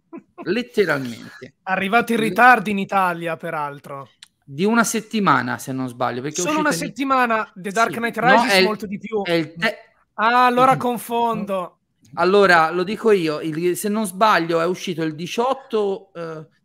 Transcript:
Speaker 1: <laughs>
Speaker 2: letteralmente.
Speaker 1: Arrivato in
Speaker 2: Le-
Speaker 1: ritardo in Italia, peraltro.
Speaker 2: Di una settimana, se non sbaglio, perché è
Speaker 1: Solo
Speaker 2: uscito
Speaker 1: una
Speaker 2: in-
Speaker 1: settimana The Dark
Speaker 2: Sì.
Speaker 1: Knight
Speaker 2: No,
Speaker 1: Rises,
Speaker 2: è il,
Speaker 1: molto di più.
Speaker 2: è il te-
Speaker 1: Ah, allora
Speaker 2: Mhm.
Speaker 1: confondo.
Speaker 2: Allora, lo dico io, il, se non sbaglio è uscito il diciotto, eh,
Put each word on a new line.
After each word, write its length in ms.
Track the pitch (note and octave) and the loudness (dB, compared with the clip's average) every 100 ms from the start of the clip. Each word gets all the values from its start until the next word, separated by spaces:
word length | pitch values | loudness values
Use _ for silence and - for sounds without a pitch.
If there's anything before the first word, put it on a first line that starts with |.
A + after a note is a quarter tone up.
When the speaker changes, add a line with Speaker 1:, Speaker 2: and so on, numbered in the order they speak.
| _ | _
Speaker 1:
<laughs> 320 | E4 _ - | -20 _ -14
Speaker 2:
letteralmente. 1080 | - G#3+ A#3+ - F#3 D3 B2+ A#2 A2 - B2+ _ | -4 -4 -2 -2 0 0 -4 -10 -16 -18 -20 _
Speaker 1:
Arrivato 500 | - F#3+ F#3+ A3+ A#3 | -6 -4 2 0 2
in 60 | A#3 | 0
Speaker 2:
Le- 100 | A3 | 0
Speaker 1:
ritardo 420 | F3+ B3 A#3+ G3+ | 4 6 6 2
in 80 | G3 | -4
Italia, 580 | G3 G3 F#3 E3+ E3 D#3+ | -2 0 0 -2 -6 -8
peraltro. 720 | E3+ D#3+ D3 C#3+ C#3+ C#3 C3 _ - _ - | -8 -6 -8 -10 -14 -16 -16 _ -20 _ -18
Speaker 2:
Di 180 | C#3 | -2
una 200 | G3 A#3 | 2 2
settimana, 720 | A3+ A3+ A3 A3 F#3+ C3+ B2 A#2+ | 2 -2 -4 0 2 2 2 -6
se 140 | - | -6
non 160 | C3 B2+ | -6 -8
sbaglio, 320 | A#2+ B2 A#2+ | -4 -4 -4
perché 220 | C3+ D#3 | -8 -6
è 20 | |
Speaker 1:
Solo 160 | F3+ D#4 | -2 0
Speaker 2:
uscito 80 | D4+ | 0
Speaker 1:
una 80 | G3 | -2
Speaker 2:
in- 40 | |
Speaker 1:
settimana 720 | F#3+ G3+ C4+ C4 A#3+ A3 G#3 | -6 -6 -2 0 2 0 -4
The 160 | - F3+ | -10 -6
Dark 220 | G3 A#3 | 0 0
Speaker 2:
Sì. 60 | - | 0
Speaker 1:
Knight 220 | A#3 A3 | -6 -2
Speaker 2:
No, 100 | A#3 | 4
Speaker 1:
Rises, 220 | B3 B3+ | 4 4
Speaker 2:
è 40 | G3 | 4
il, 80 | F#3 | 4
Speaker 1:
molto 200 | G#3+ G#3+ | 0 -8
di 120 | G3 | -10
più. 240 | G#3 A3 | -6 -6
Speaker 2:
è 100 | F#3+ | 0
il 220 | E3+ D#3+ | 0 -2
te- 220 | E3+ G#3+ - - _ _ | -4 -4 -4 -16 _ _
Speaker 1:
Ah, 320 | - A3 B3 B3 | -2 2 4 4
allora 260 | B3 C4 | 4 4
Speaker 2:
Mhm. 40 | B3+ | 4
Speaker 1:
confondo. 1000 | B3 A#3+ - A#3 A#3 A3 G3+ F#3+ F3 _ _ _ _ - | 0 -4 -4 -2 -2 -4 -4 -6 -8 _ _ _ _ -2
Speaker 2:
Allora, 540 | F3 G3+ G3 F3 D#3+ | 4 6 8 6 6
lo 140 | F3 | 0
dico 260 | F3+ G#3+ A3+ | -2 0 2
io, 300 | G3+ D#3+ D3+ | 2 2 -4
il, 360 | E3 D#3 F3+ F3 | -6 -2 -2 -2
se 120 | G#3 | -4
non 180 | G#3+ G#3+ | -4 -4
sbaglio 540 | F#3 A3 F#3 E3 E3 | 0 2 2 2 0
è 60 | E3+ | 0
uscito 360 | F3+ - D#3+ | -4 -6 -4
il 140 | D#3+ D3+ | -4 -6
diciotto, 960 | E3+ - B3 C4 - A3 G3+ G3 - | -8 -2 -2 -2 -4 -2 -2 -4 -10
eh, 320 | E3+ E3 D#3+ D#3 _ | -14 -12 -12 -16 _